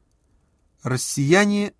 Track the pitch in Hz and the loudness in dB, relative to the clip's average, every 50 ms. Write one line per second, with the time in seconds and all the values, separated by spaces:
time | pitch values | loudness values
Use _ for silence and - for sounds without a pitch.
0 | _ _ _ _ _ _ _ _ _ _ _ _ _ _ _ _ - 123 127 127 | _ _ _ _ _ _ _ _ _ _ _ _ _ _ _ _ -6 -6 -4 -4
1 | - - - 143 139 139 175 196 208 202 208 202 202 - - | -4 -6 -4 -4 2 2 4 4 4 2 0 -2 -4 -6 -8